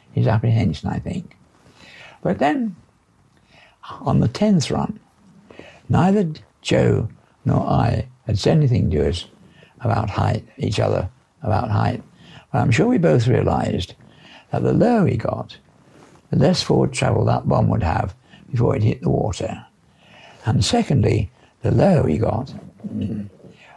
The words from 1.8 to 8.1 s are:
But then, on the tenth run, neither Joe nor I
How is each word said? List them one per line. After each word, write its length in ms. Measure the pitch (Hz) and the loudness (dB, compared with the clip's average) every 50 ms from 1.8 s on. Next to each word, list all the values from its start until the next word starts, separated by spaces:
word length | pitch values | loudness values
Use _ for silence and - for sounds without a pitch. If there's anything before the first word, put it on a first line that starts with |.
| - - - - - - - - - | -20 -20 -20 -20 -20 -20 -20 -8 -4
But 160 | 156 - - | -4 -2 0
then, 360 | 254 - 302 277 240 220 175 - - _ _ _ _ _ _ _ _ _ _ _ _ _ _ - - _ _ _ - - - - | 0 -2 0 -2 -4 -6 -6 -10 -18 _ _ _ _ _ _ _ _ _ _ _ _ _ _ -20 -20 _ _ _ -20 -18 -18 -10
on 180 | - - - - | -4 -2 0 0
the 80 | - 107 | 0 0
tenth 440 | - - 208 214 202 170 - - | 0 0 0 2 2 2 0 0
run, 280 | - - - - - - - _ _ _ _ - _ - _ _ - - - - - - - - | -4 -4 -4 -6 -8 -12 -16 _ _ _ _ -20 _ -20 _ _ -20 -20 -20 -20 -20 -20 -6 -2
neither 440 | - - 165 190 196 214 202 160 156 - - _ _ _ - | 0 2 4 4 2 2 0 -2 -4 -10 -16 _ _ _ -4
Joe 460 | - - 127 127 120 110 98 113 110 - - _ _ _ _ _ | 0 0 2 4 4 2 2 0 -4 -8 -14 _ _ _ _ _
nor 160 | - - - | 0 0 0
I 460 | - - - - - - - - 120 - | 0 0 0 2 2 2 0 -2 -4 -8